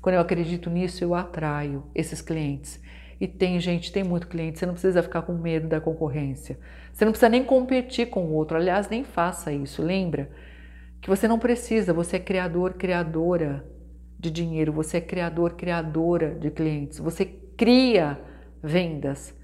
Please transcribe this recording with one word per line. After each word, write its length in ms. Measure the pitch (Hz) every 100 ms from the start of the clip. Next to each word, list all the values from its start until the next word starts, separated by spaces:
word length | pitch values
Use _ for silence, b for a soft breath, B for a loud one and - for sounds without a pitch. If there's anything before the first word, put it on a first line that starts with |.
Quando 140 | 185 185
eu 60 |
acredito 500 | 170 170 165 175 170
nisso, 320 | 175 180 -
eu 100 | 175
atraio 680 | 175 180 - 156 147 147 139 -
esses 280 | - 156 -
clientes. 600 | - 160 147 139 - - B B B B
E 80 | 190
tem, 320 | 180 185 180
gente, 320 | 175 170 170
tem 120 | 196
muito 240 | 185 175 175
cliente, 320 | 170 160 156
você 60 | 180
não 60 |
precisa 280 | 175 190 180
ficar 220 | 170 165
com 100 | 165
medo 340 | 175 170 160 160
da 140 | 156
concorrência. 800 | 160 156 156 147 139 131 - 135 B B B
Você 100 | -
não 80 | 214
precisa 180 | 220 240
nem 140 | 240
competir 680 | 262 262 254 254 247 - 233
com 140 | 196 170
o 80 |
outro, 220 | 156 156 160
aliás, 320 | 180 185 202
nem 140 | 220
faça 480 | 277 - 170 180 -
isso. 300 | 143 139 -
Lembra 480 | 156 190 180 143 135 B B B B B B -
que 80 | -
você 180 | 190 220
não 120 | 226
precisa, 520 | 240 240 - 226 185
você 260 | 165 170 185
é 20 |
criador, 540 | 180 190 180 170 180
criadora 920 | 185 185 175 160 160 170 175 151 139 - - - - - -
de 100 | 165
dinheiro, 420 | 160 170 160 156
você 260 | 151 160 175
é 40 |
criador, 520 | 170 180 170 160 170
criadora 840 | 170 175 170 160 156 165 175 160 156
de 160 | 151
clientes, 480 | 151 156 151 143 -
você 260 | 156 170 185
cria 920 | - - - 214 247 254 208 151 139 B B B -
vendas, 760 | 156 175 175 151 139 139 - B